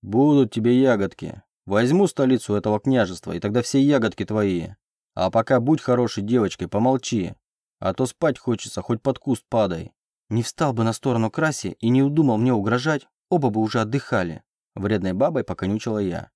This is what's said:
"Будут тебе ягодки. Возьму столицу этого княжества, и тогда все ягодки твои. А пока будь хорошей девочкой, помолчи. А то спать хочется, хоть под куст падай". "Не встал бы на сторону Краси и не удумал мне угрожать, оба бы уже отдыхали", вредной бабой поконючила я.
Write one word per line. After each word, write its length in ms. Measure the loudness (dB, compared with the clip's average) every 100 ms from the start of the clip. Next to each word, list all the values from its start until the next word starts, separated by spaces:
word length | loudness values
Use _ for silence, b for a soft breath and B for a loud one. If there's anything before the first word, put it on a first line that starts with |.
"Будут 480 | -2 2 4 4 2
тебе 280 | 2 2 4
ягодки. 600 | 4 2 -2 -6 -14 -14 _ _ -2
Возьму 420 | 0 2 4 2
столицу 480 | 2 2 2 0 -2
этого 240 | 0 -2
княжества, 540 | 0 0 0 -4 -8
и 60 | -6
тогда 220 | -2 -2
все 200 | 0 2
ягодки 440 | 4 4 2 -4 -4
твои. 440 | 0 0 0 -6 -14 _ _ _ -4
А 140 | 0
пока 280 | 0 2 0
будь 220 | 2 0
хорошей 420 | 2 0 0 -2
девочкой, 440 | 0 2 2 -2 -4
помолчи. 680 | 0 0 0 -2 -4 -4 -8 _ _ _ _
А 140 | -6
то 120 | -2 -4
спать 320 | 0 -2 -2
хочется, 420 | -2 -4 -4 -12
хоть 200 | -6 -4
под 160 | -2 -4
куст 240 | -2 -4 _
падай". 440 | 0 0 -2 -10 _ _ _ _
"Не 140 | -4
встал 280 | -4 -2 -2
бы 120 | 0
на 100 | -2
сторону 360 | -2 -2 0 -2
Краси 440 | 0 -2 -2 -8 -4
и 100 | 0
не 140 | 2
удумал 340 | 2 2 2 2
мне 160 | 2
угрожать, 540 | 0 0 -2 0 -2 -4 _ _
оба 200 | 0 0
бы 100 | 0
уже 220 | 0 0
отдыхали", 600 | -2 -4 -2 -2 -2 -8 _ _ _ -8
вредной 380 | -2 -2 -2
бабой 300 | 0 0 0
поконючила 540 | -6 -6 -4 -4 -4 -2
я. 320 | -2 -4 -10